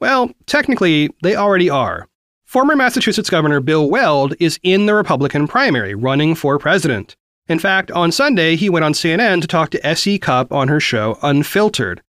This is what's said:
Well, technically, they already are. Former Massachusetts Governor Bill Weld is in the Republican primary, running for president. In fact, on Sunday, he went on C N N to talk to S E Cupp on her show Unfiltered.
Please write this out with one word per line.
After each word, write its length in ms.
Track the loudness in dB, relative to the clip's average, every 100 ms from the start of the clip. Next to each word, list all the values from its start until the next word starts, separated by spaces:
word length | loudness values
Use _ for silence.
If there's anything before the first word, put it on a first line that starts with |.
Well, 320 | 0 0 0 -6 -4
technically, 640 | -2 0 0 2 2 0 -2
they 140 | -2 0
already 340 | 2 2 2
are. 380 | 0 -2 -6 -12 _ _ _
Former 320 | _ 0 2 2
Massachusetts 540 | 0 0 0 -2 -2
Governor 300 | 0 2 0
Bill 280 | 0 2 2
Weld 460 | 2 2 2 0 0
is 180 | -2 0
in 240 | 0 2 2
the 80 |
Republican 520 | 2 2 0 2 0 0
primary, 480 | 0 0 0 -2
running 400 | -4 -2 0 0
for 240 | 0 0 0
president. 560 | 0 0 0 -2 -6 -18 _ _ -6
In 120 | -2
fact, 320 | 0 -2 -2
on 180 | -2 0
Sunday, 460 | 0 0 2 2 0
he 120 | 0
went 160 | 0
on 100 | 0
C 180 | 0 0
N 80 | 0
N 200 | 2 0
to 60 | 0
talk 240 | -2 -2
to 160 | -4 -2
S 200 | -2 -2
E 120 | -2
Cupp 340 | 0 -2 0
on 160 | -2 0
her 120 | 0
show 380 | 0 -2 -2 -2
Unfiltered. 800 | 0 0 0 0 0 -2 -6 -8 -12